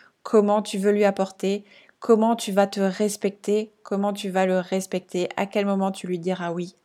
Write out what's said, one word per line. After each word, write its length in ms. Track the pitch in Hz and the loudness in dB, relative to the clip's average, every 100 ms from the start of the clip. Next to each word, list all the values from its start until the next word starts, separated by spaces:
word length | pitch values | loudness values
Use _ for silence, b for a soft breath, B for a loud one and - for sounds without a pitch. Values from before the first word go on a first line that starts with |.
| B _ | B _
comment 380 | - 220 208 214 | 2 4 4 2
tu 160 | 208 202 | 0 0
veux 140 | 202 | 2
lui 120 | 208 | 4
apporter, 640 | 202 196 190 - 190 202 B B B _ | 2 2 -4 -4 -4 -4 B B B _
comment 360 | - 220 220 226 | 2 4 4 0
tu 160 | - | 0
vas 160 | 190 196 | 2 2
te 120 | 202 | 2
respecter, 920 | 196 185 214 202 196 196 - 214 214 _ | -2 0 -2 -2 -4 -4 -2 -2 -2 _
comment 300 | - 196 202 | -6 -2 -2
tu 160 | 202 202 | -2 -2
vas 160 | 190 190 | 0 2
le 140 | 185 | 2
respecter, 720 | 180 190 185 180 - 185 180 - | 0 -4 -2 -6 -4 -4 -4 -4
à 100 | 196 | -2
quel 200 | 208 202 | -2 0
moment 260 | 196 190 | 0 -2
tu 160 | 190 180 | -4 -6
lui 120 | 180 | -6
diras 320 | 175 180 170 | -4 -4 -4
oui, 240 | 170 175 - | -6 -8 -12